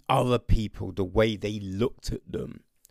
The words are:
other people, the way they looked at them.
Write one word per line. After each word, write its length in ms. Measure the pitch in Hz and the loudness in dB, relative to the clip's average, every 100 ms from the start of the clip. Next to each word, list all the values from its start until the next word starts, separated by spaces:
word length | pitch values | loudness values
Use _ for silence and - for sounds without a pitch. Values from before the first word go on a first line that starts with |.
| - | 0
other 300 | 131 127 120 | 2 2 0
people, 540 | - 117 107 - 95 | 4 2 2 -6 -8
the 120 | 92 | -4
way 320 | 90 101 113 104 | 0 2 2 2
they 240 | 104 104 | -4 -6
looked 520 | 98 95 127 - - | -4 -2 -2 -4 -8
at 200 | - - | -8 -6
them. 300 | - - - _ _ _ | -8 -8 -12 _ _ _